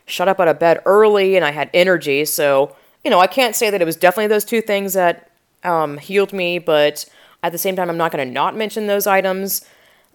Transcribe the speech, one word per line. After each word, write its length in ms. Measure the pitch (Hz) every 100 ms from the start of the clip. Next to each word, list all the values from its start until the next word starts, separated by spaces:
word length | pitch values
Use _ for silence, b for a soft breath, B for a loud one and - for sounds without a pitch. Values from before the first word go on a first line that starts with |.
shot 240 | b - 180
up 120 | 190
out 80 | 170
of 100 | 139
bed 240 | 170 165
early 520 | - 202 214 208 190 185
and 80 |
I 80 | 151
had 180 | 147 135
energy. 520 | 175 185 175 147 139
So, 500 | 151 - 147 139 143 b b b
you 60 | 302
know, 100 | 185
I 60 | 190
can't 280 | 269 240
say 160 | 214 220
that 100 | 196
it 40 |
was 120 | 165 160
definitely 300 | 175 180 214
those 180 | 214
two 160 | 208 226
things 340 | 214 196 196
that, 360 | 190 175 170 _ _ _ _
um, 360 | 180 165 151 147
healed 340 | 165 196 196
me, 260 | 196 175 175
but 460 | 170 151 147 151 - b b b
at 100 | 175
the 60 | 165
same 180 | 196 185
time, 120 | 175
I'm 80 | 165
not 140 | 165
gonna 140 | 165
not 320 | 127 127 175 214
mention 300 | 208 220 208
those 200 | 202 202
items. 580 | 190 190 190 196 - - b b b b